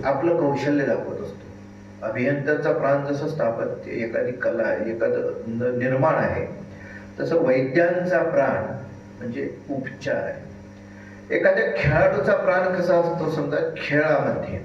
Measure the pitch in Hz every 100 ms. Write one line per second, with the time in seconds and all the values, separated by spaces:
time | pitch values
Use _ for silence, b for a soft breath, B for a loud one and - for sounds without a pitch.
0 | - 175 170 165 143 135 143 143 139 139
1 | - 90 101 - - - - - - -
2 | - 123 131 143 143 147 151 127 139 143
3 | 143 143 151 - 117 - - - - 113
4 | 113 - 123 - - 117 110 - 113 113
5 | 117 - - - 113 117 123 123 127 131
6 | 156 - - - - - - B B B
7 | B - - 165 131 131 - 170 170 180
8 | 170 127 - 139 135 - - - - -
9 | - - - 139 - - - - - -
10 | 139 - - - - - - - B B
11 | B B - - - - - - 147 170
12 | 190 202 214 190 190 180 185 175 175 170
13 | 165 165 156 151 139 151 160 - - 147
14 | 156 131 127 - - 95